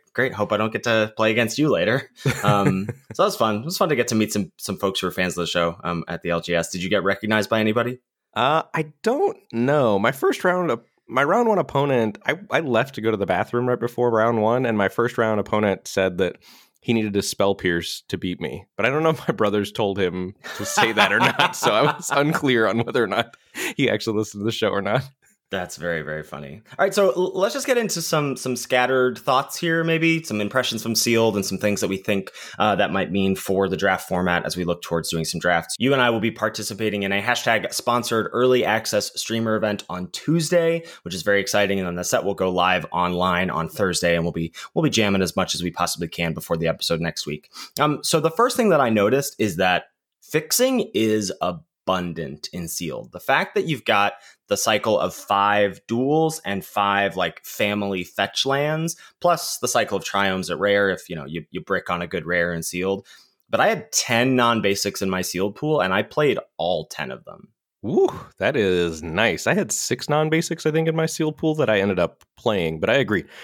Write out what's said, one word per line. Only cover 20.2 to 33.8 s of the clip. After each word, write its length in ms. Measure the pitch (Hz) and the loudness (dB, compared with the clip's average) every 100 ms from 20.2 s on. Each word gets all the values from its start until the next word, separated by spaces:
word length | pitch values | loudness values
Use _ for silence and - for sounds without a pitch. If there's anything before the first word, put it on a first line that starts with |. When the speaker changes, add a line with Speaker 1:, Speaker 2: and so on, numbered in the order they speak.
| 92 - - - | -8 -10 -14 -10
Speaker 2:
to 80 | |
say 280 | 104 - 117 | -4 0 2
that 200 | 107 101 | 2 2
or 60 | 104 | 4
not, 360 | 170 - 151 | 2 2 0
so 200 | - 160 | 0 0
I 80 | 104 | 2
was 280 | 147 - - | 2 0 -2
<laughs> 40 | |
unclear 520 | 135 147 156 139 120 107 | 0 2 2 2 4 2
on 120 | 113 | 0
whether 260 | 120 120 | 0 0
or 20 | 107 | 0
not 280 | 98 113 - _ - 330 233 | -2 -6 -12 _ -10 -8 -2
he 140 | 127 | 0
actually 260 | 104 - 107 | 0 -2 -2
listened 240 | 107 101 | -4 -4
to 60 | 107 | -4
the 40 | |
show 200 | - 107 | -2 -2
or 100 | 98 | 0
not. 220 | 98 120 135 _ _ _ _ | 0 -2 -4 _ _ _ _
Speaker 1:
That's 260 | 98 87 - | -8 -8 -8
very, 240 | 85 82 | -6 -4
very 220 | 71 76 | -6 -10
funny. 400 | 76 71 71 - - - | -10 -14 -14 -16 -10 -2
All 40 | 190 | 0
right, 80 | |
so 160 | 190 190 | 2 2
l-, 280 | 175 185 190 | 2 -2 0
let's 140 | 202 | -2
just 140 | 277 262 | -2 -2
get 100 | 240 | 0
into 240 | 214 170 | 0 -4
some, 380 | 160 156 143 131 | -2 0 0 -4
some 180 | 131 120 | -6 -6
scattered 640 | - 127 123 131 127 113 | 0 2 4 4 2 0
thoughts 400 | - 131 139 - | 0 0 0 -4
here, 260 | 170 165 | -2 0
maybe 380 | 165 160 165 165 | 0 2 2 0
some 180 | 160 107 | -2 -4
impressions 420 | 107 131 120 113 | -2 0 -2 -2
from 120 | 117 | -2
Sealed 420 | 110 120 113 113 101 | -2 2 4 4 2
and 80 | |
some 140 | 95 95 | -2 -2
things 240 | 104 101 | 0 0
that 60 | 98 | -2
we 100 | 95 | -2
think, 320 | - 101 95 - - - | -2 -4 -4 -14 -10 0
uh, 160 | 107 95 | 2 2
that 140 | 98 | 0
might 220 | 98 82 | 0 -2
mean 240 | 98 95 92 | 0 2 0
for 320 | - 95 95 | 0 0 0
the 80 | |
draft 320 | 90 | 0